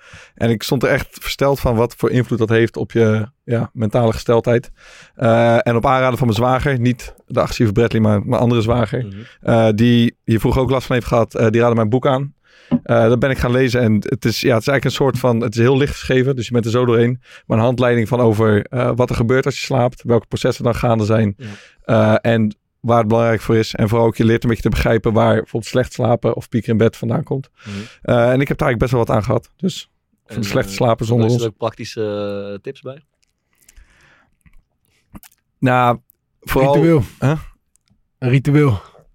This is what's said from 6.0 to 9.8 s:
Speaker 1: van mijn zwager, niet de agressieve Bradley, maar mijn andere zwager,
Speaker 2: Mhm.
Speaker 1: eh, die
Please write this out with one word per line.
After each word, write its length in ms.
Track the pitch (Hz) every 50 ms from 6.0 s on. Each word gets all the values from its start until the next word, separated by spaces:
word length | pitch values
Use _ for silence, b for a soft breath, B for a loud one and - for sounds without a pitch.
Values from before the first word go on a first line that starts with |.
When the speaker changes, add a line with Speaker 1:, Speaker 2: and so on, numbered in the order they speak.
| 131 127 120 110
Speaker 1:
van 100 | 127 120
mijn 120 | 107 101
zwager, 400 | 120 127 127 127 - 147 135 123
niet 340 | 117 123 120 - - - - - _
de 140 | _ 131 120
agressieve 320 | - - - - 123 107
Bradley, 300 | 98 110 117 110 - 117
maar 240 | 110 110 107 104 -
mijn 160 | 113 127 -
andere 200 | 123 117 123 117
zwager, 440 | 104 110 117 120 117 - - 127 123
Speaker 2:
Mhm. 100 | 101 95 101 117 B B B
Speaker 1:
eh, 260 | - - 117 117 113 - 107
die 400 | 104